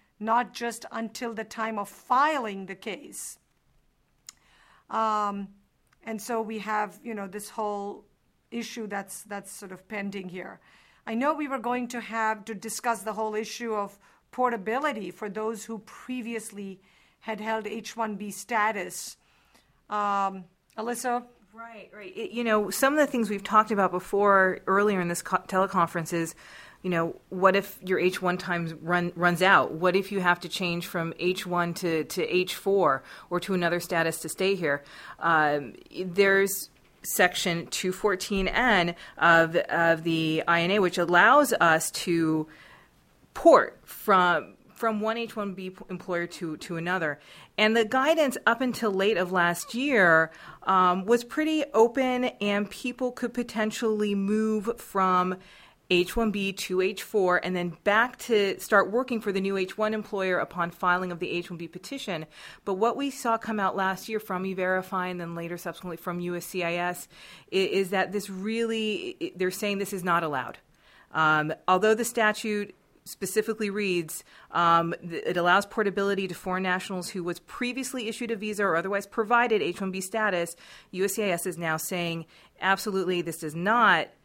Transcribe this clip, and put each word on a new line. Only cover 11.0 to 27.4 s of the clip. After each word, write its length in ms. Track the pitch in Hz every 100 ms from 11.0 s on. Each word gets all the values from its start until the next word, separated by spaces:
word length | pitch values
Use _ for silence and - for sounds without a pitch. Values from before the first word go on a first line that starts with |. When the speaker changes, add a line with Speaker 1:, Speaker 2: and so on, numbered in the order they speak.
| -
Speaker 1:
I 60 |
know 200 | 226 277
we 140 | 302 294
were 100 | 262
going 300 | 226 247 247
to 120 | 247
have 440 | 208 226 220 214
to 100 | 202
discuss 480 | 208 226 - 247 233
the 120 | 196
whole 200 | 208 220
issue 400 | 214 226 - 233
of 240 | 214 196 - _ _ _
portability 800 | - 247 233 190 240 302 233 180
for 180 | - 214
those 360 | 202 220 220
who 140 | - 226
previously 1000 | - - - 254 226 226 220 202 196 190 _ _ _ _
had 220 | - 214
held 260 | 214 220 208
H 300 | 233 214 233
one 180 | 220
B 160 | 202 208
status. 840 | 190 - 233 208 208 180 - - - _ _ _ _ _ _ -
Um, 540 | 208 208 202 196 190 175 _ _ -
Alyssa? 460 | 226 240 254 240 240 _ 202
Speaker 2:
Right, 360 | 220 233 220 -
right. 180 | 208 196 -
It, 160 | 415
you 100 | 233
know, 280 | 233 214 202
some 240 | - 269
of 40 | 302
the 80 | 285
things 240 | 247 214
we've 140 | 202
talked 260 | 190 214 214
about 220 | 202 185
before 680 | 175 - 202 202 196 185 - -
earlier 340 | 190 208 190
in 60 | 175
this 160 | 170
co-, 140 | - 185 -
teleconference 640 | 190 190 190 170 175 156
is, 220 | 170 165 - - - - -
you 80 | 185
know, 240 | 170 165 - _
what 260 | 190